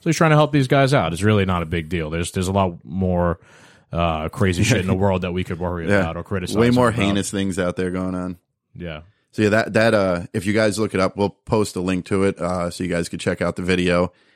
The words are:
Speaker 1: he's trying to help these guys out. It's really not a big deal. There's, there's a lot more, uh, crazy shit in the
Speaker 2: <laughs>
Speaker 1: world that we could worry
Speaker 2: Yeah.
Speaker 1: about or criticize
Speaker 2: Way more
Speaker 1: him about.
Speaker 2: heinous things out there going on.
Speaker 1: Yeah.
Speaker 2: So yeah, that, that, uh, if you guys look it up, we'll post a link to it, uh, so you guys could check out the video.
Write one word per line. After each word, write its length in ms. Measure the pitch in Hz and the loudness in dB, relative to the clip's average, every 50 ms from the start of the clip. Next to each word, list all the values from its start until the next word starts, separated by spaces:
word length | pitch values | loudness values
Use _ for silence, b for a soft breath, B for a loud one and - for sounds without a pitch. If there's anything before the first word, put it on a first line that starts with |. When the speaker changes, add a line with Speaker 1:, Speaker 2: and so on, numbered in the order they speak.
| - 165 | -4 -2
Speaker 1:
he's 60 | 156 | 0
trying 140 | - 170 160 | 2 4 4
to 40 | 156 151 | 6 4
help 140 | 151 139 | 4 4
these 160 | 147 147 135 123 | 2 0 2 4
guys 260 | 143 139 139 127 147 | 4 4 4 4 4
out. 180 | 131 90 80 | 2 2 0
It's 120 | 85 80 98 | -2 0 2
really 220 | 107 107 104 98 | 4 4 4 4
not 180 | 92 92 87 85 | 2 0 -2 -2
a 20 | |
big 240 | 78 85 85 80 76 | -2 -4 -4 -4 -4
deal. 200 | 90 85 80 76 | -4 -4 -4 -4
There's, 200 | 80 82 87 - | -4 -4 -4 -4
there's 160 | - 95 92 92 | -2 -4 -2 0
a 40 | |
lot 340 | 95 101 95 92 85 - - | 2 2 2 0 -2 -6 -14
more, 540 | 60 76 95 95 90 90 87 87 87 82 - b b b b b b b b b b | -10 -4 -2 0 0 0 2 0 0 -2 -4 b b b b b b b b b b
uh, 380 | - 82 85 85 80 78 78 80 | -4 -2 0 0 0 -2 -4 -6
crazy 320 | - - 104 92 87 85 107 | -2 0 2 2 2 2 2
shit 140 | 110 131 101 | 2 2 0
in 40 | 90 92 | 2 0
the 60 | 92 | 0
Speaker 2:
<laughs> 120 | 92 98 | 2 2
Speaker 1:
world 180 | 101 95 90 90 | 2 2 0 -2
that 80 | 92 | -2
we 120 | 87 90 90 | -4 -4 -4
could 160 | - 92 80 | -4 -6 -6
worry 280 | 90 87 90 85 82 85 | -4 -6 -4 -4 -2 0
Speaker 2:
Yeah. 120 | 101 98 | 2 2
Speaker 1:
about 160 | 92 82 82 87 | 2 0 -4 -8
or 60 | 87 | -8
criticize 320 | - 104 95 90 85 101 | -6 -6 -6 -6 -4 0
Speaker 2:
Way 140 | 104 117 120 | 2 4 4
more 200 | 123 127 123 117 | 4 4 4 2
Speaker 1:
him 40 | 107 | 2
about. 100 | 117 101 101 | 2 0 0
Speaker 2:
heinous 240 | 101 101 95 - | 0 0 -2 -2
things 260 | - 98 98 98 90 95 | -2 -2 -2 -2 -2 -2
out 180 | 90 90 87 | -2 -2 -2
there 140 | - 92 90 | -2 -4 -4
going 240 | 90 92 92 92 92 | -4 -4 -4 -4 -6
on. 240 | 90 90 92 90 87 _ _ _ _ _ _ - | -6 -6 -8 -10 -12 _ _ _ _ _ _ -18
Speaker 1:
Yeah. 260 | - 87 85 78 76 80 _ _ _ _ _ | -14 -12 -12 -12 -14 -16 _ _ _ _ _
Speaker 2:
So 100 | - - | -4 0
yeah, 80 | 110 104 | 2 2
that, 240 | 101 113 - - 101 | 4 2 0 2 2
that, 200 | 110 110 117 110 | 2 2 4 4
uh, 280 | 104 98 95 87 87 87 - - | 4 2 2 0 -2 -4 -4 -6
if 120 | 110 87 | -6 -2
you 80 | 101 101 | 0 0
guys 240 | 110 110 107 95 107 | 2 2 0 0 -2
look 160 | 110 101 - | -4 -2 0
it 60 | 95 | 0
up, 180 | 92 92 - 98 | -2 -2 0 0
we'll 120 | 101 98 | -2 -2
post 440 | - _ _ - 123 110 104 - - | -2 _ _ -2 0 0 0 -2 -4
a 60 | 92 | -6
link 240 | 90 92 92 90 85 | -4 -2 -2 -2 -2
to 200 | - 104 95 98 | -2 -2 0 0
it, 120 | 98 92 - | 0 0 -2
uh, 300 | 82 87 90 90 87 87 | -4 -4 -4 -2 -4 -6
so 140 | - - 92 | -6 -6 -6
you 60 | 87 | -4
guys 180 | 87 85 85 - | -2 -2 -4 -4
could 100 | - 82 | -6 -6
check 220 | - 98 90 - | -4 -4 -4 -2
out 140 | 90 87 85 | -2 -4 -4
the 80 | - 92 | -4 -2
video. 480 | 87 92 90 90 90 87 87 90 87 b b b b b | 0 0 2 2 2 2 2 2 0 b b b b b